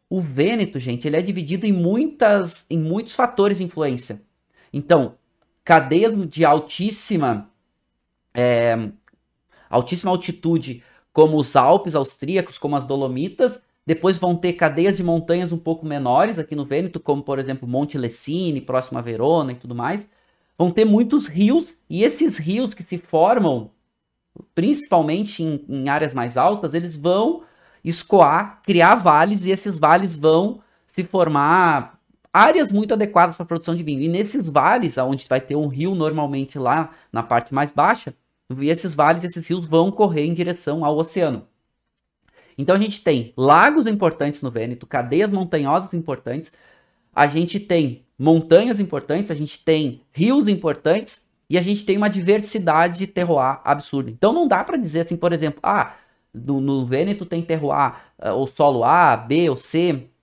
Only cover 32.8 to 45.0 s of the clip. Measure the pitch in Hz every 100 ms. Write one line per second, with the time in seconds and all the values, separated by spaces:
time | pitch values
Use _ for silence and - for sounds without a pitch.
32.8 | 214 220 208 175 175 165 170 165 170 170
33.8 | 156 139 156 175 208 269 170 143 151 240
34.8 | 170 - 131 135 - 131 131 147 151 131
35.8 | 175 190 156 156 143 135 135 143 127 151
36.8 | 160 - _ 113 113 117 - 135 147 143
37.8 | 170 240 - - _ _ - 131 143 170
38.8 | 175 147 147 170 175 170 160 190 160 160
39.8 | 185 202 202 156 151 165 175 175 - 156
40.8 | 147 151 160 196 160 113 - _ _ _
41.8 | _ _ _ _ _ _ _ - 139 196
42.8 | 214 202 - 135 117 - 135 156 240 302
43.8 | 226 208 175 - 143 143 135 117 117 123
44.8 | - 131